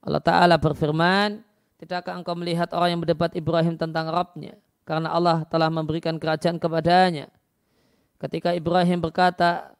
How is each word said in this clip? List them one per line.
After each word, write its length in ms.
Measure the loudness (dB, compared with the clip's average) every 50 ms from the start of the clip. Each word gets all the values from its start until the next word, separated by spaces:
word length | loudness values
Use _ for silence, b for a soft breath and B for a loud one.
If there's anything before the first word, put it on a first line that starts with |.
| -6
Allah 160 | -2 -4 0
Ta'ala 340 | 2 2 4 6 6 6 4 4
berfirman, 800 | 2 0 0 0 -2 -2 0 2 2 2 2 2 0 -2 -4 -8 -16 _ _ _ _ _ _ _
"Tidakkah 400 | -14 -10 -10 -8 -8 -8 -12 -10
engkau 160 | -8 -8 -8
melihat 320 | -6 -4 -4 -2 -2 -2 -2 -2
orang 160 | -2 0 0 0
yang 80 | -2
mendebat 320 | 0 -2 0 0 0 -4 -4
Ibrahim 480 | -4 -4 0 0 2 2 0 0 -2
tentang 320 | -6 -4 -4 -4 -4 -2 -2
Rabbnya? 480 | -2 -4 -4 _ -16 -16 -16 -18 _ _ _ _ _ _
Karena 320 | -6 -4 -4 -4 -2 -2
Allah 320 | 0 2 2 2 2 -2 _
telah 240 | 0 2 2 2 0
memberikan 480 | -2 -4 -4 -4 -4 -4 -4 -6 -4
kerajaan 400 | -2 -2 -2 0 -2 -2 -2 -2
kepadanya." 720 | -4 -2 -2 0 2 4 4 6 4 4 2 -4 -8 -12 _ _ _ _ _ _ _ _ _ _ _ _ _ _ _ _ _ _
Ketika 320 | -10 -8 -8 -4 -2 -2 -2
Ibrahim 480 | -2 -2 0 2 2 4 2 2 0
berkata 720 | -2 -4 0 2 2 2 2 2 0 2 2 -2 -8 -12 _